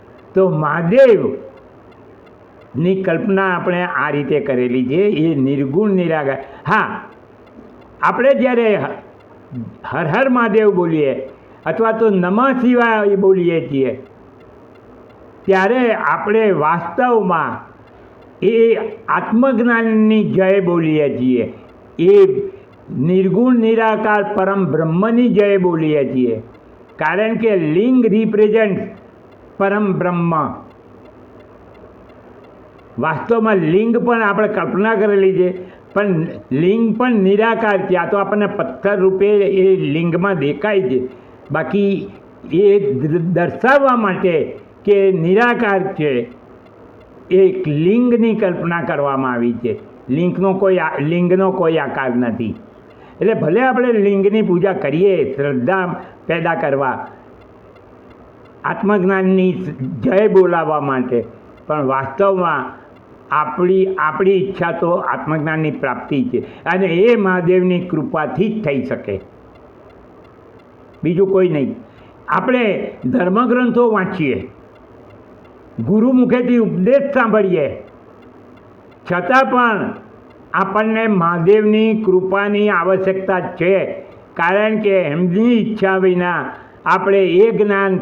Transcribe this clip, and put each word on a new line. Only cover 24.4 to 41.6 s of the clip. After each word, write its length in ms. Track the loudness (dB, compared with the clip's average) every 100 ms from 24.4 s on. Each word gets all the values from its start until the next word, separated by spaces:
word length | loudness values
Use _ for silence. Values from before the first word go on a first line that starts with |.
| -2 0 -2
બ્રહ્મની 640 | 0 0 0 0 2 2
જય 280 | 2 2 2
બોલીએ 560 | 0 0 0 0 0
છીએ. 280 | 0 -2 -2 -8 -20 -20 -20 -20 -6
કારણ 400 | -4 -2 -2 0
કે 200 | 0 0
લિંગ 500 | 0 0 2 2 2
રિપ્રેઝન્ટ 720 | 2 0 2 2 2 0 -2 -6 -14 -20 -20 -20 -20 -16 -4
પરમ 360 | -2 0 -2
બ્રહ્મ. 400 | -2 -2 -2 -2 -2 -4 -8 -18 -20 -20 -20 -20 -20 -20 -20 -20 -20 -20 -20 -20 -20 -20 -20 -20 -20 -20 -20 -20 -20 -18 -6
વાસ્તવમાં 560 | -4 -4 -2 0 2 2
લિંગ 420 | 2 0 2 0
પણ 240 | 0 0
આપણે 240 | 0 0 -2
કલ્પના 480 | -2 -4 -2 0 0
કરેલી 380 | 0 2 2
છે, 400 | 2 -2 -2 -14 -20 -8
પણ 340 | -4 -2 -2 -4 -8 -6
લિંગ 460 | -2 0 0 0 0
પણ 140 | 0
નિરાકાર 720 | 2 2 2 0 0 0 0
છે. 140 | 0 -2
આ 140 | 0
તો 80 | -2
આપણને 280 | -2 -2 -2
પથ્થર 520 | -4 -8 -4 -2 2
રૂપે 260 | 2 2 2 2
એ 380 | 2 2 4 2
લિંગમાં 600 | 0 -2 0 0 -2 -2
દેખાય 460 | -2 -2 -2 0
છે, 280 | 0 -2 -4 -12 -20 -20 -6
બાકી 580 | -6